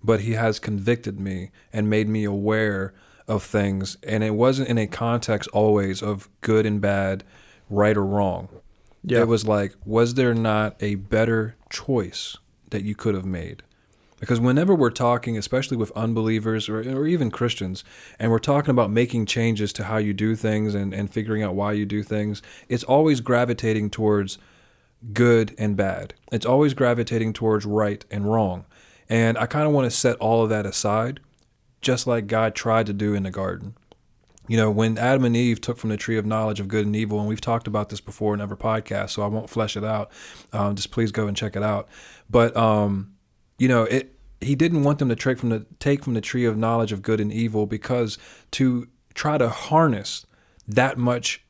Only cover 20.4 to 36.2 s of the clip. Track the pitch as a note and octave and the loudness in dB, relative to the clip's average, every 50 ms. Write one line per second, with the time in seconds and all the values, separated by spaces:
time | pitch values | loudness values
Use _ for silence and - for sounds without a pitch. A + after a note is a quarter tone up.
20.4 | - A2 G#2+ G#2+ G#2+ G#2+ G2+ G2+ G2 G2 F#2+ G2 G#2 G2 - A#2 G#2+ G#2+ A2 G#2+ | 0 0 0 0 0 0 -2 -2 -4 -4 -4 -4 -6 -4 -4 -4 -4 -2 -2 -2
21.4 | G#2+ G2+ F2+ G2 G2+ G#2 G#2 G#2 G#2 G2+ G#2 G#2+ G2+ - G#2+ G#2+ G#2 G#2 G#2 G2+ | -2 -2 -2 -2 -2 0 0 0 -2 -2 -2 -4 -4 -2 -4 -2 -2 -2 -4 -6
22.4 | - - - - - _ B2 A#2+ - - B2+ C#3+ D#3 D#3+ D3 B2 A2 - B2 A#2+ | -10 -18 -20 -20 -10 _ -4 -4 0 2 4 4 6 4 4 2 2 2 2 2
23.4 | B2 A#2+ A#2+ - - A2+ A2 G#2+ G#2 G#2 - - A2 G#2+ G#2 G#2 G2+ F#2+ - - | 2 2 0 -2 0 0 0 0 0 -2 -2 0 2 2 4 2 2 -2 -6 -12
24.4 | - _ _ _ _ _ _ _ _ _ _ _ - A2+ G2+ G#2 A#2+ A#2+ A#2 A2+ | -14 _ _ _ _ _ _ _ _ _ _ _ -14 -8 0 2 4 6 6 6
25.4 | A2+ G#2+ - - A2 G#2+ G#2 G2 G2+ F#2+ F#2 F2 - - - _ _ - - A2+ | 4 2 -2 -4 -2 -2 0 0 0 -2 -2 -6 -8 -12 -16 _ _ -6 -6 -4
26.4 | - A2+ B2 C#3 D3+ D3 C3 B2+ C3 B2 A#2+ A#2 A#2 - B2 A2+ A2+ A2 G#2+ - | 0 2 4 4 4 4 2 2 2 2 2 2 0 -2 0 0 0 -2 -2 -2
27.4 | A2+ A2 A2 G#2+ G2+ G#2 G#2 G#2+ G#2+ G#2 G2+ G#2 - _ - G#2 G2+ G#2 A2 A2+ | 0 0 2 0 0 0 0 0 0 0 -2 -6 -10 _ -8 -4 -2 0 2 2
28.4 | G#2+ F#2+ F2+ F2 F#2 _ _ _ _ _ _ _ _ _ A2 A#2 A2+ A2+ A2+ A#2 | 2 2 0 -4 -10 _ _ _ _ _ _ _ _ _ 0 2 2 2 2 0
29.4 | A2+ A#2 - D3+ D3+ D3+ D3 C#3+ C3 B2 A#2 - - B2+ A#2 - A2+ A2 A2+ A#2 | -2 -2 0 0 2 2 4 2 2 2 0 2 2 2 0 2 0 2 4 4
30.4 | A2+ G#2+ A2 G#2+ G#2 G2 F#2+ - - G#2 G2+ - - B2 C#3 - _ _ _ _ | 4 2 2 0 -2 -4 -4 -2 -2 0 0 0 0 -2 -4 -10 _ _ _ _
31.4 | _ _ _ _ _ _ _ _ - - B2+ A#2+ - C3+ A#2+ A#2 G#2+ G2+ A2 A2 | _ _ _ _ _ _ _ _ -2 -2 -2 0 0 0 0 0 0 0 0 2
32.4 | A2 A2 G#2+ - - B2 A2 A2+ A2+ G#2 G2+ G2+ G#2+ G#2 G#2 G2+ G2 F#2+ F2+ G2 | 2 0 0 -2 0 2 2 2 2 0 -2 -2 0 0 0 0 -2 -4 -4 -4
33.4 | F#2+ F#2+ F#2 F2+ - G2 A2 _ _ _ - _ _ _ _ _ _ _ _ - | -4 -6 -6 -6 -10 -14 -14 _ _ _ -20 _ _ _ _ _ _ _ _ -20
34.4 | - - A2+ A2+ A2 G#2+ G#2 G#2 A2+ A2+ A2 A2 A#2 B2 C3+ C3+ C3 A#2+ A#2 A#2 | -8 -2 0 2 2 2 2 2 2 2 0 0 2 2 4 4 4 4 4 4
35.4 | B2 B2 A#2 A2+ - - A#2+ - - A2+ G#2+ G#2 - - A#2 A2 | 2 2 0 0 -2 -8 -8 -4 -4 -4 -4 -4 -4 -2 -2 -2